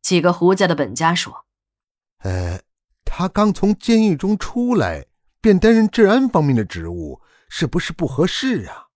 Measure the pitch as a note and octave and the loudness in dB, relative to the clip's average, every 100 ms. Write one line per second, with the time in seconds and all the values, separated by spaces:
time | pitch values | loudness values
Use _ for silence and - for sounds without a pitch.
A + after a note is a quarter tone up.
0 | - F3+ E3+ F3 F3 F#3+ F#3 F#3 B2+ A#2+ | 0 0 0 2 0 2 0 0 -4 0
1 | E3 E3+ - - _ _ _ _ _ _ | 0 0 -4 -12 _ _ _ _ _ _
2 | _ _ G2 F#2 F2 F#2+ _ _ _ _ | _ _ -6 -4 -6 -8 _ _ _ _
3 | - - F#3 - G#3+ F#3+ G3 G#3+ - A3+ | -8 -4 -4 0 0 2 0 0 2 2
4 | A3 D3+ G3 G#3 - A#3+ B3 A#3 G2+ D#2 | 4 0 -2 -4 -4 -4 -2 0 -2 -4
5 | - _ _ _ A3+ F#3+ A3 A3+ A3 - | -14 _ _ _ 2 4 6 4 2 4
6 | G3+ A#3 C4 F#3 D3 B2 G2 E2+ E2 F2 | 4 4 2 2 2 0 -2 -8 -10 -10
7 | D#2 B1+ _ _ _ - D#3+ F3+ - - | -12 -14 _ _ _ -8 -4 -4 -6 -6
8 | F3 C#3 F3+ - C4 G#3 F#2+ - - | -6 -2 -2 -2 -4 -4 -6 -16 -20